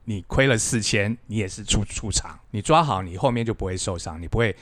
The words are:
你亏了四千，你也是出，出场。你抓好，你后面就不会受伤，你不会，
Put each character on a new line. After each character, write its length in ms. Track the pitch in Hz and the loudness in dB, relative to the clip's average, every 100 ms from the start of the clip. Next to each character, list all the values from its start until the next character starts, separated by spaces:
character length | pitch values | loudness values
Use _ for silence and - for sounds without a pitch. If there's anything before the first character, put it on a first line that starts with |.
你 160 | - 101 | -6 -6
亏 240 | - - 135 | -2 2 4
了 120 | 113 | 4
四 240 | - 120 | 2 0
千， 340 | 101 107 101 117 - | 0 0 0 -2 -4
你 100 | 107 | -4
也 120 | 95 | -4
是 160 | 107 | -6
出， 180 | 104 110 | 0 0
出 260 | 101 - 107 | 0 -4 -4
场。 280 | - - - - | -4 -4 -14 -8
你 100 | 107 | -6
抓 240 | - 156 | 4 4
好， 160 | 151 95 | 6 0
你 160 | 92 90 | -2 -2
后 140 | 131 | 0
面 160 | 120 113 | 0 -2
就 80 | |
不 100 | 104 | -2
会 100 | 95 | -4
受 220 | 90 - 85 | -4 -4 -6
伤， 240 | - 82 | -8 -10
你 80 | 82 | -4
不 80 | 110 | 0
会， 180 | 113 - | 0 0